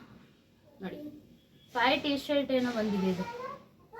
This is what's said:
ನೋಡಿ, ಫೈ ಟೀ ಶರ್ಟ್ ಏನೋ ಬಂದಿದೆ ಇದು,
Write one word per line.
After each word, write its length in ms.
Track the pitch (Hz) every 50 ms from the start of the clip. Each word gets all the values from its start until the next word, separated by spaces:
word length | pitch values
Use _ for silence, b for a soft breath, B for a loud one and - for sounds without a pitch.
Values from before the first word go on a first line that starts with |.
| - - - - - - - _ _ _ _ _ - - - -
ನೋಡಿ, 380 | 190 180 - - 302 302 - - - - - - _ _ - - - -
ಫೈ 240 | - 247 233 254 302
ಟೀ 200 | 285 - 294 277
ಶರ್ಟ್ 360 | 269 - - 294 285 269 -
ಏನೋ 180 | 262 254 247 247
ಬಂದಿದೆ 360 | 240 220 214 214 196 190 185
ಇದು, 160 | 190 185 175 185 - 480 480 508 539 571 - - - - - - - 453